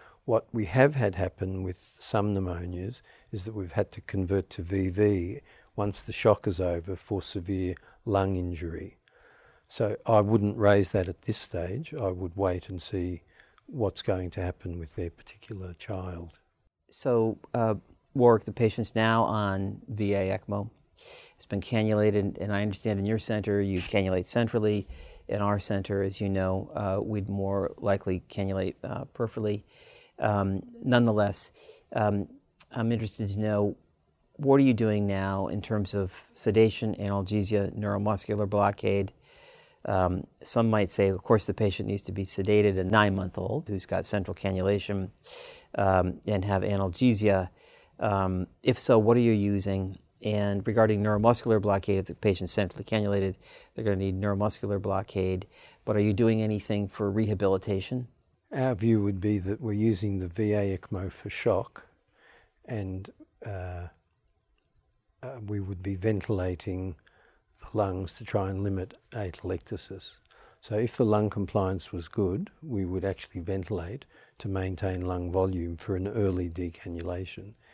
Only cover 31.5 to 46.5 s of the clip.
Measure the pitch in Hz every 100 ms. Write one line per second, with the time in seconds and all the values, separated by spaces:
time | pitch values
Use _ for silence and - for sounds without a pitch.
31.5 | - - - _ 117 104 101 - - _
32.5 | - - 117 113 113 107 - 101 101 107
33.5 | 104 101 - _ _ _ _ _ - 139
34.5 | 139 135 113 110 104 101 98 98 98 95
35.5 | 101 - 107 95 101 92 - - - 113
36.5 | 107 110 - 110 - 101 98 95 104 98
37.5 | 104 95 - 104 101 104 101 - 104 98
38.5 | 104 101 101 104 101 98 - _ - -
39.5 | - - _ - 95 90 92 - _ -
40.5 | 117 113 107 95 - 98 92 - 110 -
41.5 | - 104 - 104 101 - 95 95 - 95
42.5 | 104 104 95 92 107 104 95 92 - 92
43.5 | 139 - 95 - 92 87 101 90 87 95
44.5 | 92 95 101 101 98 95 - - - -
45.5 | - - - 98 92 90 - - 101 98